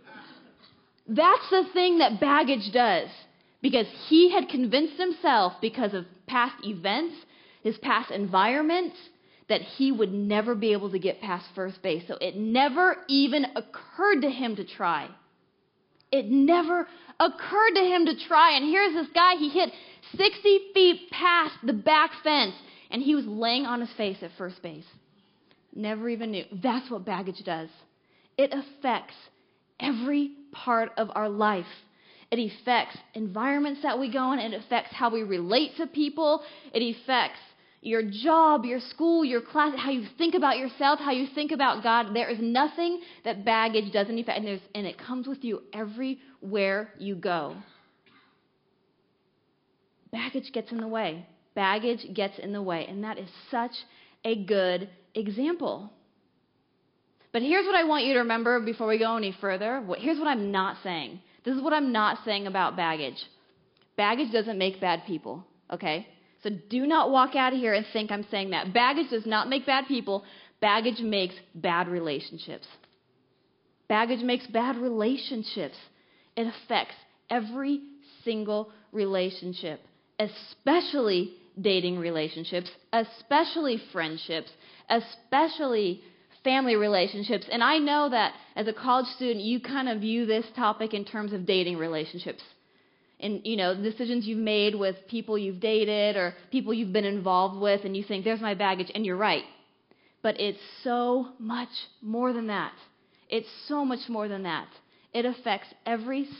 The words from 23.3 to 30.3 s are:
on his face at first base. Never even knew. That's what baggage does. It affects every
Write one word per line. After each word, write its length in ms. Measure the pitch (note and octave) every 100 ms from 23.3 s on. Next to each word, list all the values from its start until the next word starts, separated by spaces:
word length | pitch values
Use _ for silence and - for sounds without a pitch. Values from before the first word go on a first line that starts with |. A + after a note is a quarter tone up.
| G#3+ A#3 B3+ C4
on 160 | A#3+
his 100 | A#3 -
face 200 | G#3 G3
at 80 | E3+ -
first 240 | F3+ F3+
base. 240 | E3+ D#3 - - _ _ _ _ _ _ _
Never 360 | - G#3+ G#3+ A#3
even 200 | A3+ A3+
knew. 160 | F#3+ - G3
That's 300 | B3+ B3 B3+
what 140 | A3 F#3
baggage 380 | F#3 F#3+ F3+
does. 260 | - D#3+ D#3+ - _ _ _ _ _ -
It 160 | -
affects 640 | C#4 - - C4 A3 - - - _ _ _ _ -
every 540 | C4+ A3+ B3+ C#4+ C#4+